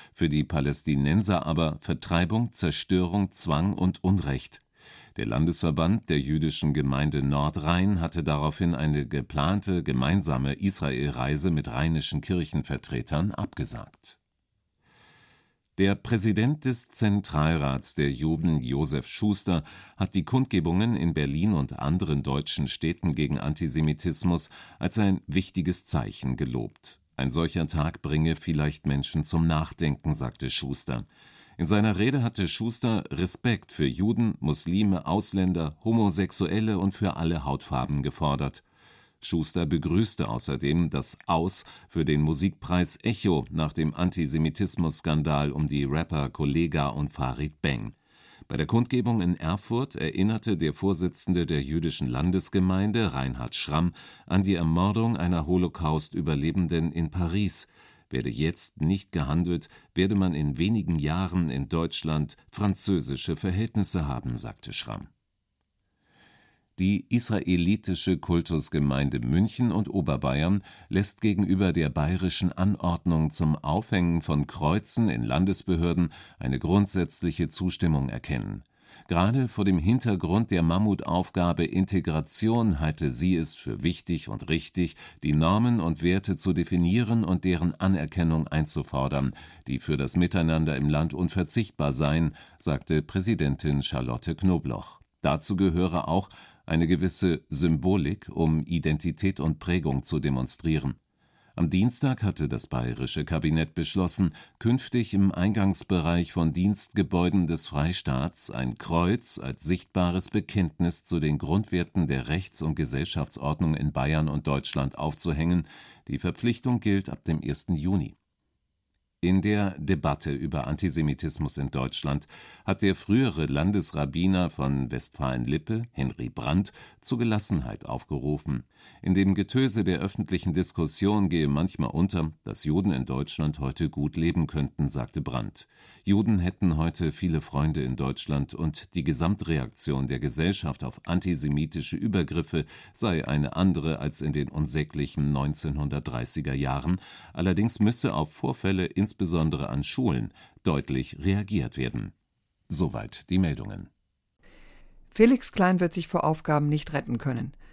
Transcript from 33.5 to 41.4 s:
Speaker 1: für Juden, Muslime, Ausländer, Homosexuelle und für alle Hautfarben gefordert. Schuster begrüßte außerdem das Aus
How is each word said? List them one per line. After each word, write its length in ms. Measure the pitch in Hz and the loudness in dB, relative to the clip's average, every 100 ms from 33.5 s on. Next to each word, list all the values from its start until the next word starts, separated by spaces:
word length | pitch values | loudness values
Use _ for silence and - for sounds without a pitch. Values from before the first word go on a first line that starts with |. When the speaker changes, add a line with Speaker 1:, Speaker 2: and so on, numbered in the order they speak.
| 107 - | 2 0
Speaker 1:
für 140 | - 71 | 0 0
Juden, 480 | 64 101 120 117 - | 2 2 4 2 2
Muslime, 640 | 73 73 - 92 104 90 - | 0 0 0 2 4 2 2
Ausländer, 720 | 92 - 98 92 87 78 76 | 0 0 2 2 2 -2 -4
Homosexuelle 960 | 110 113 104 85 92 - 95 95 110 101 | 0 4 4 2 0 0 0 0 0 2
und 160 | 95 | 0
für 220 | - 98 - | 0 -2 0
alle 280 | 82 82 | 0 0
Hautfarben 580 | 67 69 - 67 62 71 | -2 -4 -2 -2 0 -2
gefordert. 640 | 69 - 76 71 69 - - _ - - _ _ | -2 -2 0 0 -2 -6 -16 _ -20 -20 _ _
Schuster 440 | - 85 78 92 82 | -4 -2 -2 -2 0
begrüßte 600 | 80 78 87 110 - 60 | 0 2 2 2 0 -4
außerdem 600 | 58 - 69 71 80 82 | -4 -4 -2 0 2 2
das 300 | 73 65 - - | -2 -4 -6 -2
Aus 400 | 85 | 0